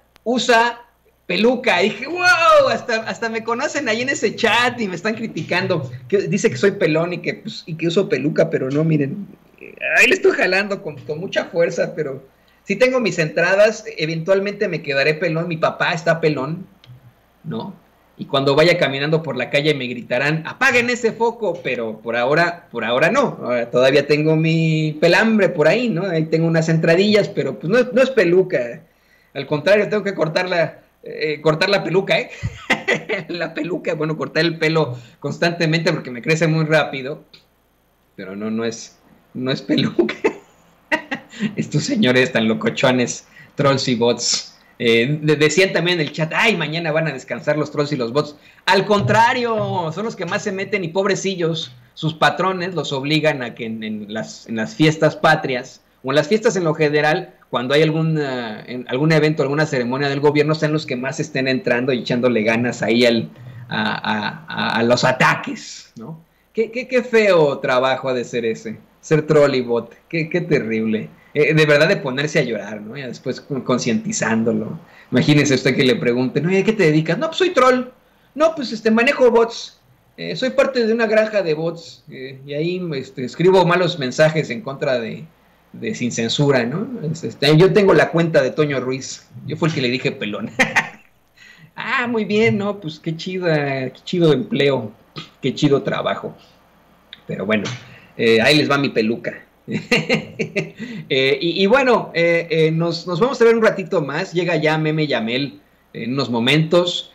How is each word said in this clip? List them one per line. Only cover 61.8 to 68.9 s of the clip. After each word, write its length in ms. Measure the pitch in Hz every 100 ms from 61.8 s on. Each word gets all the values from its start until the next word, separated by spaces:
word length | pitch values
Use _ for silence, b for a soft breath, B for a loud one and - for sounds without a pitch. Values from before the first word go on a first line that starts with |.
| 131
y 60 | 120
echándole 420 | - 123 123 113
ganas 400 | 107 113 120 113
ahí 240 | 107 117 120
al, 240 | 113 - B B B B
a, 240 | 107 107
a, 520 | - - 104 104 - -
a, 320 | 110 113 113
a 40 |
los 200 | 117 123
ataques, 880 | 135 - 160 156 - - - - - -
¿no? 300 | 117 160 _ _ _
Qué, 180 | - 220
qué, 160 | 247 247
qué 140 | 254
feo 560 | 240 226 208 175 147 131
trabajo 500 | 139 127 131 127 135
ha 40 |
de 100 | 127 113
ser 200 | 120 113
ese, 320 | 113 113 113 -